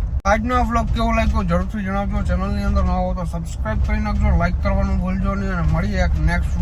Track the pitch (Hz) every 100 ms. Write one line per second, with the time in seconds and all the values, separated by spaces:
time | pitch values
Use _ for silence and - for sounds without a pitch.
0 | - - 196 220 226 254 226 233 220 233
1 | 226 226 220 220 180 175 190 214 190 196
2 | 202 202 185 180 196 202 202 196 185 185
3 | 180 180 170 170 165 - 214 214 - 214
4 | 214 202 202 170 175 - 196 190 196 190
5 | 180 190 190 196 190 180 156 156 196 190
6 | 175 - 156 175 - -